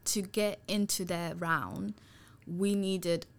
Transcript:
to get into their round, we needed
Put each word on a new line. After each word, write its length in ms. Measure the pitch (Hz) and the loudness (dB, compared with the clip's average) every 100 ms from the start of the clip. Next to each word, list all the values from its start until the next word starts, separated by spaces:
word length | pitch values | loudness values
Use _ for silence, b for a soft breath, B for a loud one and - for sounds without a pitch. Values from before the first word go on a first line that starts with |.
| - | -2
to 160 | 208 | 0
get 380 | 190 - 208 - - | 0 0 0 0 -2
into 360 | 208 202 - | 0 2 0
their 300 | 180 170 170 | -2 -2 -4
round, 640 | 165 165 160 95 - 202 208 b b b b - | -2 0 0 0 -4 -6 -8 b b b b -8
we 300 | 175 202 202 | 0 2 2
needed 500 | 190 190 175 170 - | 2 0 2 0 -2